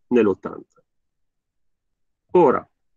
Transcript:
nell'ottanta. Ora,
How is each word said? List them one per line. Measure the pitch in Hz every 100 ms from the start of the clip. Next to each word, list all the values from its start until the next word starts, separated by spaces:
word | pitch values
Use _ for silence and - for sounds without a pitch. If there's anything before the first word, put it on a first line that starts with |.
| -
nell'ottanta. | 120 104 95 - - - _ _ _ _ _ _ _ _ _ _ _ _ _ _ _ _
Ora, | 185 147 101 - _ _